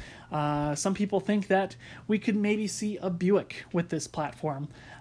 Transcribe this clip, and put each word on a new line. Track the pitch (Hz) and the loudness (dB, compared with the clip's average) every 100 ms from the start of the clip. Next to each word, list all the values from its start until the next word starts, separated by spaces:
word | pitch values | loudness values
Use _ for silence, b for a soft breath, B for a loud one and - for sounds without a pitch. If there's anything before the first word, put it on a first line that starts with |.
| B B B | B B B
Uh, | 151 147 147 147 147 | 0 2 2 0 0
some | 196 | 0
people | 196 202 196 | 0 2 2
think | 196 208 190 | 2 2 4
that | 190 190 - B B B | 2 2 -4 B B B
we | 208 | 0
could | 233 208 | 2 2
maybe | 208 214 202 | 2 2 0
see | - 208 208 | -2 -4 -2
a | 190 | -2
Buick | 170 180 196 - - - | 2 4 4 2 -8 -4
with | 175 170 | -2 0
this | 160 - | -2 -4
platform. | - 143 - 156 139 147 B B B | -4 -4 -2 -4 -2 -6 B B B